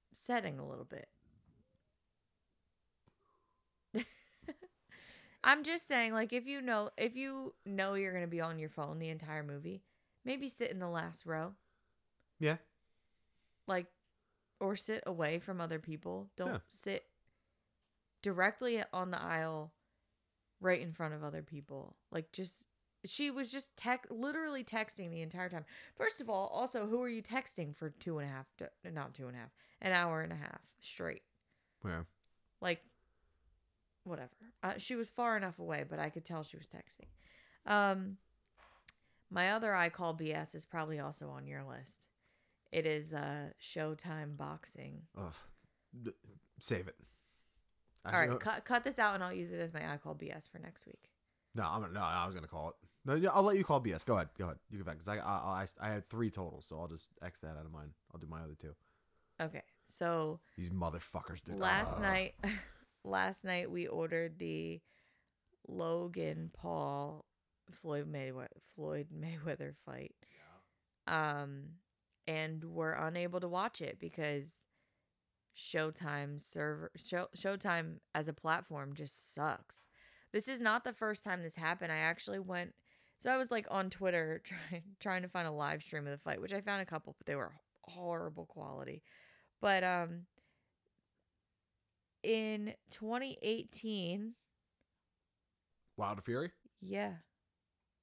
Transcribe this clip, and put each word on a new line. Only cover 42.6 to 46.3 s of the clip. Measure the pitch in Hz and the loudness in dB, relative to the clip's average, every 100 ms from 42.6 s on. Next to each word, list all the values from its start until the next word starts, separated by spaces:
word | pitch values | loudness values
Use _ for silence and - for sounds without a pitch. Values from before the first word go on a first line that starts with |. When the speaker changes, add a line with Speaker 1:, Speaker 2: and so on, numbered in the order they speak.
| _ | _
Speaker 1:
It | 165 156 | 2 4
is, | 151 156 | 2 0
uh, | 151 143 147 143 - | -2 -2 -2 -6 -8
Showtime | - - 156 156 175 156 147 143 | -6 -2 0 -2 -4 -4 -4 -4
boxing. | 143 156 - - 135 143 160 - | -6 -6 -10 -12 -10 -10 -12 -6
Speaker 2:
Ugh. | 90 76 - - - _ _ 123 | -6 -6 -14 -20 -20 _ _ -10
D-, | 113 - - | -8 -8 -14